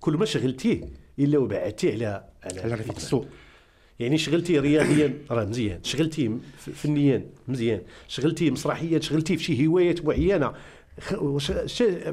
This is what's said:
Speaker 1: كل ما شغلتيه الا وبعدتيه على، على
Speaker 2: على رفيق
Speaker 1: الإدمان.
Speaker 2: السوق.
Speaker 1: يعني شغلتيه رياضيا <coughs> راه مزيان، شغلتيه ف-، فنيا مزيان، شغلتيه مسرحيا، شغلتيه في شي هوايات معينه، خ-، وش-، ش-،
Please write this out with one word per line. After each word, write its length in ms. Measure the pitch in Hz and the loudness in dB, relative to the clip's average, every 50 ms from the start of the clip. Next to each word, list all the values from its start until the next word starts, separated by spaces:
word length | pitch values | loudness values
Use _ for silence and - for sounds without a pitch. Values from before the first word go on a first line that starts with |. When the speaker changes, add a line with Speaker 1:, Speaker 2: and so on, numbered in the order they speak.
Speaker 1:
كل 160 | - 156 151 | -2 0 0
ما 80 | 156 220 | 2 0
شغلتيه 560 | - - 123 123 131 127 - - 233 190 76 - - - - - - - 135 | 0 0 0 0 -2 -2 0 0 0 0 0 -2 -8 -14 -18 -20 -10 -2 0
الا 200 | 143 143 151 143 | 2 4 4 4
وبعدتيه 540 | 123 104 101 - 92 101 - - 185 156 | 2 2 0 -2 -4 -4 -2 0 0 0
على، 320 | 104 113 117 104 98 95 - - - - - | 0 0 -2 -4 -4 -6 -10 -16 -20 -14 -12
على 160 | 92 92 - | -12 -10 -6
Speaker 2:
على 0 | |
رفيق 120 | 110 117 | -4 -4
Speaker 1:
الإدمان. 240 | 120 107 110 113 - | -4 -4 -6 -6 -8
Speaker 2:
السوق. 300 | - - - 139 117 - - - - - - - - _ _ _ _ _ _ _ - | -8 -4 -2 -2 -2 -2 -4 -12 -20 -20 -20 -20 -20 _ _ _ _ _ _ _ -6
Speaker 1:
يعني 180 | 120 123 151 156 | 0 0 0 0
شغلتيه 420 | 156 139 156 170 170 170 165 139 | 2 0 0 0 2 2 2 2
رياضيا 580 | 135 147 151 151 143 - 147 151 147 139 - - | 4 4 4 4 4 4 4 4 4 2 0 -4
<coughs> 100 | - - | -6 -4
راه 140 | 120 117 104 | -2 -2 -2
مزيان، 360 | 104 113 127 110 101 87 85 | -2 -2 -2 -2 -2 -4 -6
شغلتيه 480 | - - - 135 165 147 - 160 127 107 110 - - - - - | -6 -4 -2 0 0 0 0 -2 -2 -2 -2 -4 -8 -14 -20 -16
ف-، 120 | - 147 | -14 -14
فنيا 560 | - - - 147 151 143 143 139 123 107 - - - - - 123 | -10 -4 -2 0 2 4 4 4 4 2 0 -6 -14 -14 -8 -6
مزيان، 320 | 131 123 113 117 107 92 - - - - - - | -4 -2 0 0 0 -2 -4 -10 -18 -20 -16 -12
شغلتيه 420 | - 131 127 170 - - 170 - | -4 -2 -2 0 0 2 2 2
مسرحيا، 500 | - - - 147 - - 160 165 165 151 | 2 0 -2 -4 -2 -2 -2 0 0 0
شغلتيه 360 | - - 143 160 156 190 180 | 0 0 0 0 2 0 0
في 80 | - - | 0 0
شي 220 | 175 147 117 147 | 0 2 2 4
هوايات 380 | 160 170 185 180 175 165 165 151 | 4 4 4 4 4 2 0 0
معينه، 480 | 151 - 131 165 190 202 165 135 107 - - - - - - - - - - | 0 0 2 2 2 2 2 2 0 -2 -8 -14 -20 -20 -20 -20 -20 -20 -12
خ-، 220 | - - 190 - | -8 -6 -4 -2
وش-، 300 | 156 143 139 143 143 - - 170 160 | -2 -2 -2 -2 -2 -2 -4 -4 -4
ش-، 160 | - - - 247 208 175 - - 156 | -4 0 2 2 2 2 0 -4 -6